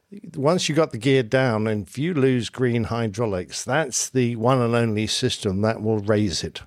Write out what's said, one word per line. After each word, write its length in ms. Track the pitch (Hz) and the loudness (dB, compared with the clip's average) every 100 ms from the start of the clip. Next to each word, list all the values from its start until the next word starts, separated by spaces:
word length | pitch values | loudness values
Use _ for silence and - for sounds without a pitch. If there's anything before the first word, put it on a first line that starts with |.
| _ 202 - | _ -20 -12
once 340 | 156 135 180 - | -2 2 2 2
you 60 | |
got 180 | 151 156 | 0 0
the 60 | 117 | 0
gear 240 | 131 135 | 2 2
down, 440 | 110 131 131 107 110 | 2 2 2 2 0
and 200 | 107 92 | -2 -4
if 120 | 123 | -4
you 160 | 160 | -2
lose 340 | 160 135 127 104 | 2 2 2 -2
green 360 | - 127 117 | -2 0 0
hydraulics, 800 | 107 117 113 98 117 92 90 - | 0 -2 -4 -2 -2 -2 -6 -8
that's 440 | - 143 143 - - | -2 0 0 -4 -2
the 280 | 131 120 117 | 0 0 0
one 240 | 117 131 | 2 2
and 140 | 117 | 2
only 320 | 117 117 104 107 | 2 2 0 0
system 540 | - 127 - 104 95 | 0 -2 -2 -2 0
that 200 | 107 110 | 0 0
will 160 | 107 110 | -2 0
raise 460 | 101 107 104 78 | 2 2 2 -2
it. 160 | 87 - | -6 -10